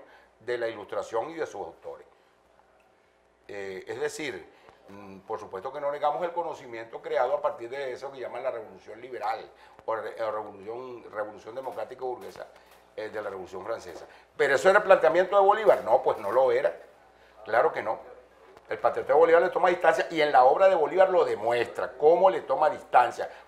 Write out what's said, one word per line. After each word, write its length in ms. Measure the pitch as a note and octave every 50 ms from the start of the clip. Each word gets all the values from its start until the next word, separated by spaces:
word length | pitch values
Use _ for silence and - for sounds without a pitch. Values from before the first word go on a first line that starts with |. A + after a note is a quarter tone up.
| - - - _ _ _ _ _
de 180 | - B2 B2 A#2+
la 100 | A#2 A2+
Ilustración 640 | A2+ G#2 G2+ - - G#2 F#2 - G#2+ A2+ A#2+ D3+
y 40 | E3
de 120 | E3 D3
sus 140 | - - G2+
autores. 460 | F2+ E2 E2 - - D2 C#2+ - - _ _ _ _ _ _ _ _ _ _ _ _ _ _ _ _ _ _ _ _ _ _ _ _ _ _ _ _ -
Eh, 360 | G2+ G2+ G2 G2 F#2+ F2+ -
es 140 | - A2 B2
decir, 480 | D3 D3 D3 - D#3 C#3 B2 - - - _ _ _ - - _ _ -
mm, 320 | G2 G2+ G2+ G2 F#2+ F#2+
por 180 | F#2+ - A2 G#2
supuesto 340 | G#2 F#2 F#2+ F#2+ F#2 - C#3
que 80 | D3
no 100 | C#3+ C#3+
negamos 320 | D3 D3 - D3 C#3+ - F3+
el 100 | E3+ E3+
conocimiento 680 | E3+ E3 D#3+ C#3+ - C#3 B2 A#2 A2+ A#2 - - - -
creado 320 | E3 D3+ C#3+ B2+ B2+ C#3
a 80 | D3+ -
partir 260 | D3 - - A#2+ A#2
de 220 | B2+ C#3 C#3 C3 B2
eso 180 | A2 B2+ - -
que 80 | C3
llaman 220 | A#2 A2 - A#2+ C3
la 80 | C3
revolución 500 | A#2+ A#2 A2 G2+ F#2+ - - - - -
liberal 480 | B2 B2+ B2 A2 G#2 G#2+ A2+ - - - - _ - - - - _
o 120 | - A2
re-, 260 | A2 G#2 G#2+ - - A2+
o 80 | A2
revolución, 720 | G#2+ G#2+ G#2+ G#2 G2+ G2 F#2+ G#2 A#2 B2 B2+ B2+ B2 A#2 G2 - G2
revolución 420 | G#2+ G#2 G#2+ G#2 F#2+ - A2 A#2
democrática 500 | C3 C3 B2+ - - G#2+ - C3 B2 B2+
burguesa, 420 | B2+ B2 G#2+ F#2+ F#2+ F2+ - - - - - _ _ - _ _ _ _
eh, 120 | - G#2+ G#2
de 140 | G2 G#2+ G#2
la 80 | G#2
Revolución 340 | F#2+ F#2+ F#2 F2 F2+ F#2+ F#2+
Francesa. 420 | G#2+ A2+ G#2 F#2 F2+ E2 - - - - - _ _ _
¿Pero 180 | - D3+ C3+ C#3
eso 140 | B2+ - F#3
era 100 | G3 G#3
el 60 | G#3
planteamiento 500 | F#3+ F#3+ F3+ - D#3+ D3+ F3 F3+ F3+ G3+
de 60 | G3+ G3
Bolívar? 400 | G3 G#3 G#3+ A3 G3 C#3+ - -
No, 200 | G#2+ A#2 C3 -
pues 160 | D3+ C3 -
no 120 | G#2+ G2
lo 220 | G#2+ B2+ C3+ B2+ A#2
era. 200 | B2+ D3 - - - - - _ _ _ _ _ _ _ _ _ - -
Claro 280 | G#2+ G#2+ A#2 C#3+ D#3 C#3+
que 100 | C3+ G#2+
no. 160 | G#2+ A#2 - - - - - - _ _ _ _ - - - _ -
El 100 | A2 -
patriota 340 | - A#2 - A#2 A2 - C3+
de 40 | D3+
Bolívar 240 | E3 E3+ E3 E3+ E3+
le 80 | F3+
toma 180 | - E3+ F3 F#3
distancia 360 | F3 F3 - E3 D#3+ - - -
y 100 | E3 D#3
en 100 | D3+ D3
la 140 | C#3 C3 B2+
obra 240 | C3 D3 - G3 F#3+
de 60 | F#3+
Bolívar 360 | F3 D3+ C3+ D#3+ F#3 F#3+ F#3
lo 140 | F#3 F3 D3+
demuestra, 680 | B2+ A#2 G#2 G#2+ A2+ A#2+ A#2+ A#2 - - - F#2+ F2+ - -
cómo 320 | D3 D3+ E3+ F3 F#3 F#3+
le 120 | F3+ D3+ -
toma 280 | - F3+ D3+ D#3 D3+
distancia, 580 | - - - - - C3+ A#2+ A#2 - - - - - - -